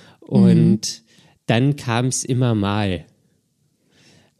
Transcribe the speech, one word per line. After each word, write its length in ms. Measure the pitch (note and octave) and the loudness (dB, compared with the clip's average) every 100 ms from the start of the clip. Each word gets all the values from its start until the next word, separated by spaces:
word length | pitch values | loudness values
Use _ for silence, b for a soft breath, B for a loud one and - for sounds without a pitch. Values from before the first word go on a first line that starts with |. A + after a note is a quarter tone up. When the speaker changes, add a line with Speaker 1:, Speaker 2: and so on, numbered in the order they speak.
| B B | B B
Speaker 1:
Und 340 | - G#3 - - | -4 2 4 4
Speaker 2:
Mhm. 480 | - G#3 - - b b b b - | 4 0 -2 -14 b b b b -2
Speaker 1:
dann 280 | A2+ C3+ C#3+ | 0 0 -2
kam's 480 | - A#2 B2+ - | -4 -4 -2 -6
immer 300 | - B2+ B2+ A2 | -4 -2 0 0
mal. 500 | G2 G#2 G2+ F2 - _ _ _ _ _ _ _ b b b b b _ | -2 -2 -2 -6 -10 _ _ _ _ _ _ _ b b b b b _